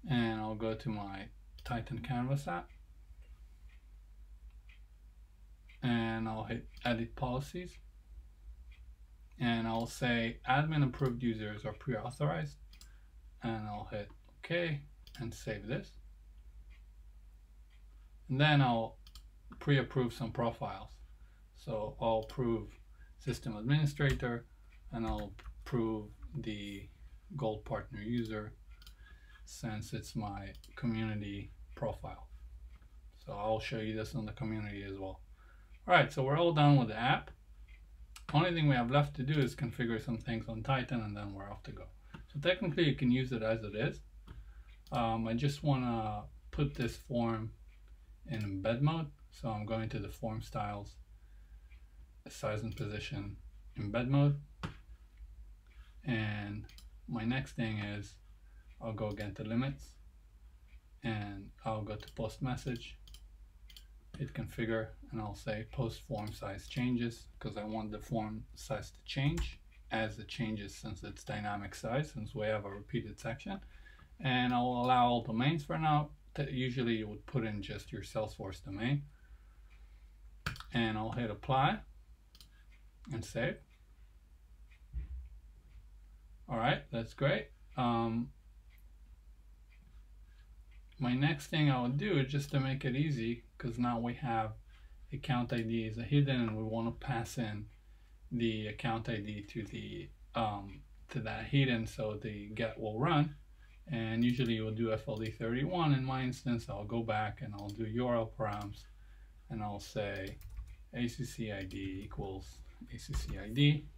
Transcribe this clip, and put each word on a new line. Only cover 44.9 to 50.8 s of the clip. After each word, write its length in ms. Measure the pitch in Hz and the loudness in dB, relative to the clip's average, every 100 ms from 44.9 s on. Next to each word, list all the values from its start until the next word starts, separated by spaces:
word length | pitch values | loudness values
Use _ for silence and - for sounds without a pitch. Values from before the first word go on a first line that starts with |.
Um, 360 | 123 117 113 113 | 0 2 2 2
I 60 | |
just 300 | 117 143 - | 2 2 2
wanna 600 | 151 131 123 117 107 107 - - - | 4 4 4 2 0 -2 -8 -14 -10
put 240 | - 143 - | 0 0 2
this 200 | 117 - | -2 -4
form 560 | - 120 117 110 110 - - - - - - - - | -2 2 2 0 -4 -8 -20 -20 -20 -20 -20 -18 -6
in 140 | 107 | -4
embed 400 | 104 95 101 120 | -2 0 2 4
mode. 260 | 147 165 151 - - | 4 4 -2 -8 -20
So 180 | - 117 | -6 -4
I'm 160 | 107 107 | -2 0
going 240 | 113 110 | 0 0
to 100 | 113 | -2
the 100 | 98 | -6
form 340 | - 113 110 | -4 -4 -4
styles, 540 | - 110 104 104 | -4 -4 -2 -4